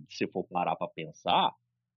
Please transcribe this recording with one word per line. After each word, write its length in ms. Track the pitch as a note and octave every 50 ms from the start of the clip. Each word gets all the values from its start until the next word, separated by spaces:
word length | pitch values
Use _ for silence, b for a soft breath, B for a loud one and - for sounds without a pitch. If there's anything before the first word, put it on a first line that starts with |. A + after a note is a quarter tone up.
| - -
se 200 | - - G#2+ G2
for 160 | - G2 F2+
parar 320 | - F#2 F2 F2 E2 D#2+
pra 100 | - E2+
pensar, 680 | E2+ - F2 D#2+ D#2 - - - F2+ F2 E3+ F#3 - - _ _ _ _ _ _ _ _